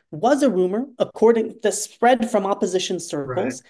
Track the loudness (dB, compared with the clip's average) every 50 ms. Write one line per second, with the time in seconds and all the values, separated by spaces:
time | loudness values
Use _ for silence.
0 | _ -14 -6 0 2 2 2 4 2 2 2 2 0 0 0 -4 -6 -6 -4 -6
1 | -6 -4 0 2 4 4 4 4 0 -4 -6 -4 -2 -2 -2 -2 -6 -8 -4 2
2 | 4 4 4 4 0 0 -2 -2 0 0 -2 -2 -2 -2 -2 -2 -2 -2 -6 -6
3 | -6 -6 -6 -6 -6 -4 -4 -4 -4 -4 -6 -8 _